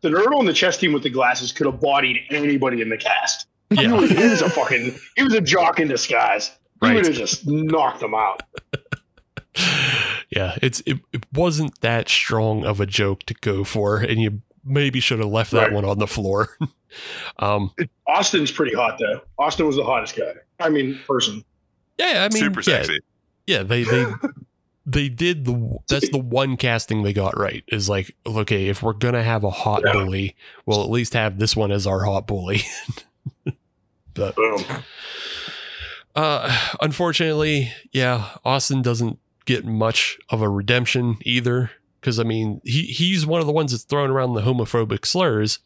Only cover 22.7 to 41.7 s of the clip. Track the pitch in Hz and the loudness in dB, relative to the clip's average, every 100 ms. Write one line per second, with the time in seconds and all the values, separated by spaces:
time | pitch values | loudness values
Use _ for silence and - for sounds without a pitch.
22.7 | 139 71 78 - _ _ _ - 156 95 | 2 0 -4 -6 _ _ _ -2 -2 0
23.7 | 120 117 123 120 107 285 - - _ _ | 0 2 2 0 -4 -8 -8 -20 _ _
24.7 | _ - 139 143 120 175 175 127 120 113 | _ -2 -2 -2 0 0 0 -2 -2 -2
25.7 | 117 - 139 - 143 123 120 135 127 127 | -6 -2 0 0 -2 0 0 0 0 2
26.7 | 117 - 110 101 101 98 - 98 - - | 2 0 0 0 0 0 0 -4 -4 -6
27.7 | 107 98 101 92 - - 110 104 104 95 | -4 0 0 -2 -10 -6 -4 0 0 0
28.7 | 95 113 107 123 120 113 113 104 92 - | -2 -2 -2 0 0 0 0 -2 -2 0
29.7 | 104 101 101 98 95 98 - - - - | 0 2 0 0 -2 -4 -8 -20 -14 -2
30.7 | 107 101 113 117 120 110 95 110 110 104 | 0 0 0 0 0 -2 0 0 2 0
31.7 | 101 98 95 101 98 95 101 90 101 - | 0 0 0 0 -2 -2 -6 -2 -4 -4
32.7 | - - - - _ - _ - - _ | -10 -10 -12 -12 _ -16 _ -12 -12 _
33.7 | _ _ _ _ - 98 - 110 104 95 | _ _ _ _ -6 -4 0 0 0 -4
34.7 | 135 - - - - - - - - - | -10 -12 -18 -16 -14 -12 -12 -12 -14 -16
35.7 | - - - - - 156 147 117 120 - | -14 -14 -16 -10 -2 0 0 0 -2 -2
36.7 | - 156 139 175 160 165 151 151 147 127 | -2 -2 0 0 0 0 2 2 0 -2
37.7 | - - 131 127 123 101 - - 135 - | -6 -6 0 2 0 -2 -6 -2 0 0
38.7 | 135 120 117 117 - _ _ - 120 110 | 0 0 0 -2 -4 _ _ -2 -2 0
39.7 | 110 110 113 - - - 113 107 101 101 | 0 2 2 -2 -4 -6 -2 0 0 2
40.7 | 123 120 131 123 110 - 120 120 123 123 | 0 2 0 0 -2 0 0 0 0 -2